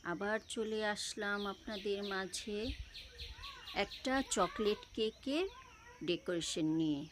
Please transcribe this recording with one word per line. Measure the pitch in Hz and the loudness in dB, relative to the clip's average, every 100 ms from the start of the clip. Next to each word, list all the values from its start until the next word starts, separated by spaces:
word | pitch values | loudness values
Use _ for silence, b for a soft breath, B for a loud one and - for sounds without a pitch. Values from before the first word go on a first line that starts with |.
| 175 | -4
আবার | 165 202 220 - | -2 2 0 0
চলে | - 214 220 214 202 | -4 0 0 0 0
আসলাম | - - 202 202 202 | -4 -2 0 0 0
আপনাদের | 190 - 208 208 202 202 | -2 -6 -4 0 0 0
মাঝে | 190 190 - - 208 240 - - - - - - - - - - - | 0 0 -4 -2 -2 -2 -4 -8 -10 -14 -12 -12 -10 -12 -12 -4 0
একটা | 202 - 254 262 262 233 | 0 0 2 2 2 4
চকলেট | 180 - 208 208 - - | 4 4 4 2 -2 0
কেকের | 220 - - 294 381 - - - - - 160 | 0 0 0 2 0 -4 -18 -20 -20 -6 0
ডেকোরেশন | 170 - 175 160 - 156 160 | 0 0 0 0 2 4 4
নিয়ে। | 160 143 156 | 4 2 -2